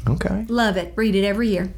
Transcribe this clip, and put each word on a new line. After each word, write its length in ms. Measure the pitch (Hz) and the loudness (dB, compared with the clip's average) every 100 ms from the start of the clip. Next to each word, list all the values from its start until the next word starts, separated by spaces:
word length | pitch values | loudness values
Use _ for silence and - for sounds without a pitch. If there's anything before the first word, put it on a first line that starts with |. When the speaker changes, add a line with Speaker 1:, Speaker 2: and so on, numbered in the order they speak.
| 117 | -2
Speaker 1:
Okay. 360 | 151 196 190 226 | 0 0 -2 -2
Speaker 2:
Love 280 | 240 220 185 | 0 2 0
it. 160 | 175 - | -4 0
Read 180 | 220 | 2
it 100 | 196 | 2
every 260 | 202 202 233 | 2 2 0
year. 220 | 180 95 | 0 -2